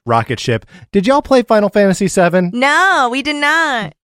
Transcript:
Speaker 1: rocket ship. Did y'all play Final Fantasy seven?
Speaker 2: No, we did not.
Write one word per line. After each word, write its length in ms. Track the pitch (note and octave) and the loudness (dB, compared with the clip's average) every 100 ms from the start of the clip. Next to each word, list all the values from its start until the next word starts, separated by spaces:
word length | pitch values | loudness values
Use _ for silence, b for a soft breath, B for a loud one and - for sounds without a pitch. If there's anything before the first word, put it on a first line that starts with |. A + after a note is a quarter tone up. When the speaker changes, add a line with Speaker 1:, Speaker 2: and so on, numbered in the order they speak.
| A#2 | -2
Speaker 1:
rocket 320 | A#2 G#2+ A#2 | -2 -2 -6
ship. 260 | - A2+ - B B | -4 -4 -6 B B
Did 160 | G3 G3 | -2 0
y'all 120 | C#4 | 0
play 220 | - C4 | 2 0
Final 260 | A3 A3 G3+ | 2 0 2
Fantasy 380 | G#3 G3 F3+ G3 | 2 2 2 -2
seven? 460 | G3+ E3+ F3+ F3 | 0 2 2 -2
Speaker 2:
No, 540 | A#3 C4+ D#4 F#4+ E4+ B3 | -2 0 2 2 0 0
we 120 | B3 | -2
did 120 | C#4 | -4
not. 600 | D4 D4 D#4+ D#4 B3 G3+ _ | -4 -2 0 -2 -4 -8 _